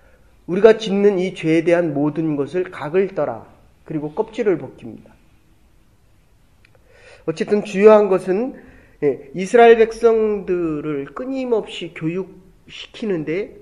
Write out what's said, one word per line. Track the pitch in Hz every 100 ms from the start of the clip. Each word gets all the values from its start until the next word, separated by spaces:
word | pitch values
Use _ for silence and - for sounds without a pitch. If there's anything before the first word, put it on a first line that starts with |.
| _ _ _ _ -
우리가 | 180 214 220
짓는 | - 196 202 190
이 | 185 185
죄에 | 160 165
대한 | 165 170 170
모든 | 143 147 147 160 147
것을 | 135 180 180
각을 | - 147 170 196
떠라. | 185 143 113 95 - _ _ -
그리고 | 160 151
껍질을 | 156 214 - 214 175
벗깁니다. | 139 - 117 104 - _ _ _ _ _ _ _ _ _ _ _ _ _ _ _ _ _ _ _ - - -
어쨌든 | 156 214 208
중요한 | 202 185 214 214 208
것은, | 185 185 185 254 - - - - -
예, | 147 127 - -
이스라엘 | 190 240 233 226
백성들을 | 220 - 233 226 220 208 185 180 165 151 151 143 139
끊임없이 | - 254 269 254 226 196 - 175 -
교육 | 160 175 175 - - _ -
시키는데 | - - - 220 180 151 165 220 -